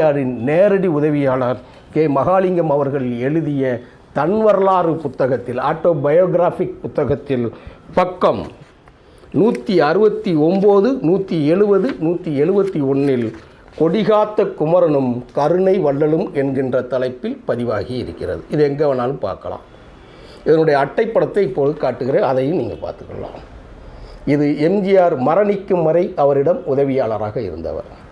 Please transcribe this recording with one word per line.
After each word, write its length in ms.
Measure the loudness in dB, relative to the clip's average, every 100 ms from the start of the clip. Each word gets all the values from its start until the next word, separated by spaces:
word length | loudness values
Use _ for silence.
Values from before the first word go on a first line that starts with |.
| 2
ஆரின் 260 | 2 -2 -4 0
நேரடி 420 | 2 4 2 0 0
உதவியாளர் 640 | 0 0 0 0 -2 -4 -8 -20 -6
கே 100 | 0 2 2
மகாலிங்கம் 580 | 2 2 2 0 0
அவர்கள் 320 | 0 0 -2 -4 -4 -2
எழுதிய 440 | -2 -2 -2 -2 -4 -8 -20 -8 -2
தன் 200 | 0 2 4
வரலாறு 460 | 4 4 2 2 -2
புத்தகத்தில், 560 | -4 -2 -2 -2 -4 -4 -2
ஆட்டோபயோகிராஃபிக் 1120 | 0 0 0 2 4 4 2 0 0 -6 -6
புத்தகத்தில் 640 | -8 -4 -2 -2 -2 -2 -2 -6 -16 -20 -4
பக்கம் 480 | 0 0 0 0 0 -6 -16 -20 -20 -20 -20 -20 -20 -6 0
நூத்தி 340 | 0 0 0 2 2
அறுபத்தி 460 | 4 2 0 -2 0 2
ஒன்பது, 420 | 2 4 4 4 0 0
நூத்தி 280 | 0 0 -2 2
எழுபது, 360 | 2 4 2 0 -2
நூத்தி 260 | -4 -2 -4 0
எழுபத்தி 380 | 2 2 0 0 0
ஒன்னில் 340 | 0 2 0 -2 -8 -16 -20 -18 -2
கொடிகாத்த 680 | 0 2 2 2 2 0 -2 -2
குமரனும் 540 | 0 4 4 2 0 -4 -6 -2
கருணை 380 | 0 2 2 2
வள்ளலும் 420 | 0 0 2 0 -2 -2
என்கின்ற 420 | -2 -2 -2 -2 -2
தலைப்பில் 460 | -4 -4 -6 -8 -8 -6
பதிவாகி 480 | -4 -2 -4 -4 -6
இருக்கிறது. 420 | -8 -8 -8 -8 -4
இது 120 | 0 0
எங்க 120 | 0 0
வேணாலும் 360 | 0 -2 -4
பார்க்கலாம். 400 | -6 -8 -10 -12 -14 -20 -20 -20 -20 -20 -20 -6 2
இதனுடைய 300 | 4 4 2
அட்டைப்படத்தை 600 | 2 0 0 0 0 0 0
இப்போது 260 | 0 0 0
காட்டுகிறேன், 420 | -4 -2 -2 0 0
அதையும் 300 | 0 0 -2
நீங்க 160 | -4 -6
பார்த்துக்கலாம். 560 | -10 -12 -14 -12 -12 -14 -18 -20 -20 -20 -20 -20 -20 -10 -2
இது 140 | 0 0 0 0
எம் 120 | 2
ஜி 120 | 2 4
ஆர் 120 | 4 2 2
மரணிக்கும் 580 | 2 2 -2 -2 0 2
வரை 160 | 2 0 2
அவரிடம் 360 | 2 4 2 0 -2
உதவியாளராக 640 | 0 0 0 -2 -2 -4 -6 -8
இருந்தவர். 400 | -8 -8 -8 -12 -18 -20